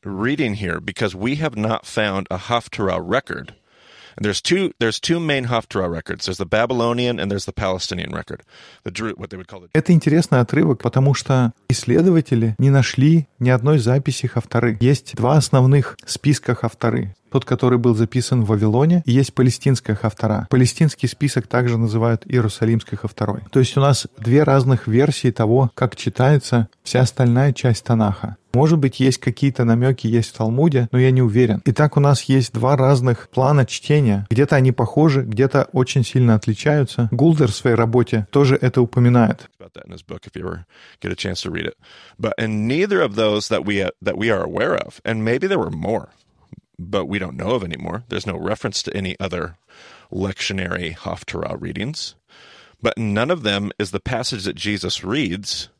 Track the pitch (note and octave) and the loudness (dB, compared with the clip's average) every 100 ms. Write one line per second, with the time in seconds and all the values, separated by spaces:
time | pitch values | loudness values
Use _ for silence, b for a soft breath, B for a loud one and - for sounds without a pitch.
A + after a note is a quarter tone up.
0 | - F#2+ A2+ D3 C3 G#2 G2 E2 E2 F#2+ | -10 -6 -4 -2 -4 -4 -6 -6 -8 -6
1 | A2 F#2 A2 D3 D#3 A2+ G#2+ A2+ - - | -6 -4 -6 -4 -6 -4 -4 -4 -6 -4
2 | G#2+ F#2+ F#2+ F#2 - A#2+ - - G2 F2+ | -2 -2 -6 -10 -4 -4 -4 -6 -4 -4
3 | E2+ A#2+ - - - - b b b b | -2 -4 -4 -12 -12 -20 b b b b
4 | b b G#2 G2 - F3+ F#3 - A#2 - | b b -4 -4 -2 -2 -2 -2 -4 -2
5 | - E3 E3 C#3 B2 A#2 - G#2 F#2 E2 | -4 -2 0 -2 -2 -4 -2 -4 -4 -6
6 | - E2+ - F2+ F2 G#2+ A#2+ B2 A#2 A#2+ | -8 -10 -8 -6 -2 0 0 0 0 0
7 | B2 A#2 F#2+ G2+ - - G2+ F#2 - F#2 | -2 -2 -4 -4 -6 -6 -4 -4 -6 -8
8 | D#2+ - - - _ B B B - F2+ | -8 -10 -10 -14 _ B B B -12 -8
9 | A2 - G#2+ G2 F2+ F#2+ F2 D#3 - E3+ | -8 -8 -12 -14 -16 -20 -4 -4 4 4
10 | D3+ D#3 E3 C3 A#2+ C#3 D#3+ B2+ A#2+ C3 | 4 2 2 2 2 0 0 0 0 0
11 | C3+ C3 - C3 B2 - _ B2 - B2 | 2 0 0 0 0 -2 _ -4 0 2
12 | F3+ E3+ C#3 A#2+ A2+ G#2+ C3+ C#3 B2 - | 4 2 2 0 0 2 4 4 2 2
13 | C#3+ E3 D3 _ B2 B2+ B2+ D3+ A2 C3 | 4 4 2 _ 0 2 2 2 2 0
14 | C3+ B2+ B2+ - - A#2 A#2+ G#2+ A#2+ B2 | 0 -4 -4 -4 -2 0 0 2 2 2
15 | - - A#2 D3+ - C3+ B2+ C#3+ B2+ - | -2 -2 2 2 4 4 4 4 2 -8
16 | - - D3 D3 - A#2+ A#2 - A#2 A#2 | -12 -4 0 0 0 -2 -4 -4 -2 -2
17 | G2+ F#2+ _ C3+ - B2 B2 B2 A#2+ A2 | -4 -10 _ -4 -2 0 2 4 2 2
18 | A2+ B2+ A#2+ B2+ G#2 A2 G#2+ A2+ D3+ F3 | 2 0 0 0 2 2 2 4 4 2
19 | D#3 B2 C3 - B2+ - - C3 - G#2 | 2 2 2 2 2 2 0 0 -2 -2
20 | A2 - A2 G#2 - B2+ B2+ - D#3+ - | -2 -2 -2 -2 0 2 2 2 0 0
21 | A#2+ - C#3+ - - B2+ B2 A#2 A2+ A2 | -6 -2 -2 -2 -2 -2 0 0 0 0
22 | A#2 A2+ - B2+ A2 - A2 A2+ - G#2+ | 0 0 0 0 0 0 0 0 -2 -10
23 | G#2 - G#2+ G2+ - C3+ B2+ - C#3 C3+ | -10 -6 -4 -4 0 2 2 4 2 2
24 | - - A2 C3+ C#3 C3+ B2+ B2+ - A2+ | -2 -8 2 4 6 4 4 0 2 2
25 | C#3+ C3+ B2+ - G#2+ B2 C3 - B2+ - | 2 2 -2 0 2 2 2 0 -4 -2
26 | - - B2+ D3 - A#2+ A2 _ - B2 | -8 0 2 2 2 0 0 _ -2 0
27 | B2+ - B2 A#2+ C#3 B2+ B2+ A2 - A2+ | 0 2 2 4 2 2 0 0 0 0
28 | G#2+ F#2+ - G2 _ A#2+ D3+ D#3+ C3+ - | 2 -2 -8 -12 _ 2 4 4 2 2
29 | C3 B2+ - A#2+ C#3 B2 A#2 A#2 B2+ C3 | 0 2 -4 0 -2 0 2 2 2 0
30 | A2+ A#2 A2 - A2 A#2+ E3 C3+ A#2 B2+ | 0 0 0 -2 -2 2 2 2 0 2
31 | C3 B2+ B2 G#2+ B2 G#2 - A2+ D3+ - | 4 4 4 4 2 2 0 2 2 4
32 | C#3+ C#3 - C3+ A#2+ A2 B2+ C#3 C3 C#3 | 4 2 2 2 2 -2 0 2 4 4
33 | B2+ A#2 - - C3 D3 B2+ - - D3 | 2 -2 -2 0 2 4 2 -4 0 2
34 | B2+ G2+ G2+ A2+ C#3+ D3 C3 B2 A#2 - | 4 0 0 0 2 4 4 2 0 4
35 | D#3 C3+ A#2+ G#2+ C3 C#3+ - C#3+ B2+ C#3 | 4 2 -2 0 2 2 0 0 0 0
36 | A#2+ C3 B2 A2 - A2 D3+ D3+ C3 - | 0 2 4 4 2 -2 0 2 0 -2
37 | A#2 A#2+ D3+ D#3 C3 - C3 A2+ A#2 A#2+ | -2 2 4 4 2 2 0 2 2 2
38 | A#2 A2+ G#2 C#3 C#3 C3+ C3 B2+ A#2+ - | 2 -2 0 2 4 4 2 2 0 4
39 | A#2+ B2 A2 - - _ F2+ - - F2 | 4 6 4 0 -10 _ -20 -20 -20 -20
40 | - F2+ - - F2 E2+ E2+ b b b | -16 -18 -16 -12 -10 -10 -14 b b b
41 | F#2+ F2+ F#2+ F#2 - E2+ E2 - B B | -10 -6 -6 -6 -8 -6 -8 -10 B B
42 | B B G#2+ - A2 G#2+ A2 C#3+ G3 G3 | B B -6 -4 -4 -2 -2 -2 0 0
43 | D3 G#2 A2 G#2 - G#2+ F2 G2+ F#2 - | -2 0 0 0 -2 -4 -2 -2 -4 -6
44 | F#2+ - A2+ G2+ E2 F2 A#2+ - - - | -6 -4 -2 -2 -2 -4 -2 -2 -6 -10
45 | - A2 A2 B2 F#3+ F#3+ F#2 E2+ F2 A2 | -6 -4 -2 -2 -2 -2 -4 -6 -4 -6
46 | - _ _ _ _ - _ _ F2 G2+ | -8 _ _ _ _ -20 _ _ -6 -6
47 | D2+ G2+ F2+ B1+ F2+ B2 F#2 D2+ E2 F2+ | -4 -6 -6 -8 -4 -4 -4 -10 -8 -10
48 | B2 F2+ G#2+ F2 E2+ A2 A#2 G2 - G2 | -8 -8 -6 -6 -6 -6 -6 -8 -6 -6
49 | F#2+ - G2 E2+ E2 E2+ _ B B B | -6 -6 -8 -6 -8 -12 _ B B B
50 | B G2 G2 F#2 - G2 F2+ F2+ F2 E2 | B -6 -6 -6 -6 -6 -6 -6 -8 -10
51 | F2 F2 - E2+ E2 - E2+ - A2 D#3 | -10 -10 -10 -10 -8 -8 -10 -8 -8 -8
52 | - - _ b b b b b A#2 - | -14 -16 _ b b b b b -6 -4
53 | A2 G2+ B2+ F3 G#2+ G2+ G2+ - G2+ F#2+ | -2 -2 -2 -2 -2 -4 -6 -6 -6 -6
54 | - G2 B2 A#2 F#2+ F2 G2 G#2 F2+ - | -6 -6 -6 -6 -8 -6 -6 -6 -6 -8
55 | F2+ B2+ A#2 F2+ G2+ - - _ | -6 -4 -4 -6 -10 -12 -12 _